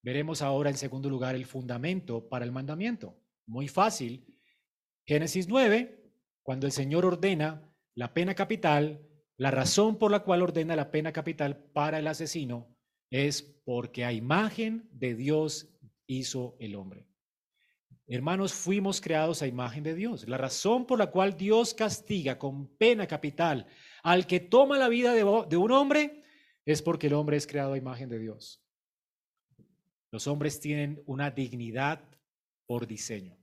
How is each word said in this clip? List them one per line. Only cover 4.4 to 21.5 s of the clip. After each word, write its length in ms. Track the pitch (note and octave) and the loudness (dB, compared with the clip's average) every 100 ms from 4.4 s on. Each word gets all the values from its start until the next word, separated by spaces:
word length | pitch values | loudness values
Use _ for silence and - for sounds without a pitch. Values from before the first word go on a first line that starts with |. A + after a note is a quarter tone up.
| _ _ _ _ _ _ - | _ _ _ _ _ _ 0
Génesis 420 | D3 D#3+ F#3 F3+ | 0 2 -2 2
nueve, 680 | B3+ A#3+ A3 B3 - _ _ _ _ | 4 6 4 0 -10 _ _ _ _
cuando 220 | - C3 C#3 | -6 -2 -2
el 60 | |
Señor 340 | C3+ C3+ D#3+ F3+ | -2 0 4 4
ordena 640 | E3+ G3 F3 D#3 D#3 - _ _ - | 2 0 0 -2 -4 -18 _ _ -10
la 180 | A#2+ | -4
pena 220 | E3 F3 F#3+ | -2 -2 -2
capital, 720 | G3 A3 E3 D3 D3+ D3+ - _ _ _ | -2 0 4 4 2 -2 -18 _ _ _
la 140 | C3+ | 0
razón 460 | C3 B2+ - G#3+ G#3+ | 2 4 4 4 4
por 140 | G#3+ | 4
la 100 | G3+ | 4
cual 180 | G3+ F3 | 4 2
ordena 340 | F3+ E3 D#3+ D#3+ | 4 0 0 -2
la 160 | - | 0
pena 200 | D3+ D#3 | -2 -2
capital 460 | D#3 D#3 D#3 C#3+ C#3+ _ | -4 -6 -2 -4 -4 _
para 260 | D3 D3 D#3 | -2 0 0
el 80 | D#3 | -2
asesino 680 | D3+ D#3 E3+ C3+ A#2+ A#2 _ _ _ _ | -4 -6 -6 -6 -8 -12 _ _ _ _
es 320 | B2+ C#3+ C#3+ | 0 0 -2
porque 640 | - _ - A#2+ A#2 - B2 | -8 _ -6 -6 -4 -4 -4
a 80 | |
imagen 760 | A#2 A#2+ E3 G#3+ G#3+ A3 A3+ - | -2 2 2 2 -2 -4 -6 -10
de 240 | A#2+ B2+ A2+ | -6 -4 -2
Dios 540 | C3+ D#3 D#3 - - _ - _ - | 0 2 0 -4 -12 _ -20 _ -8
hizo 480 | C3 B2+ C3 B2 - | -6 -4 -6 -8 -10
el 160 | A2 G2+ | -12 -10
hombre. 320 | F#2+ - - _ _ _ _ _ _ _ _ - - | -12 -18 -20 _ _ _ _ _ _ _ _ -20 -8
Hermanos, 460 | B2 C#3+ F#3+ G3 | -4 -2 0 -2
fuimos 480 | D3+ F3 G3+ G3 F#3+ | -4 -2 0 0 -2
creados 400 | - D#3 D#3+ E3 | 0 0 2 0
a 60 | C3+ | -4
imagen 360 | B2 B2 B2+ | -4 -6 -6
de 100 | D3+ | -6
Dios. 340 | E3 A3+ A#3 A2+ | -4 -4 -6 -6
La 100 | B2+ | -4
razón 480 | C3 - F#3+ B3 B3 | -4 -2 2 2 2
por 120 | B3+ | 2
la 140 | G3+ | 2
cual 260 | F#3 G3 E3 | 4 2 0
Dios 360 | G3 | 4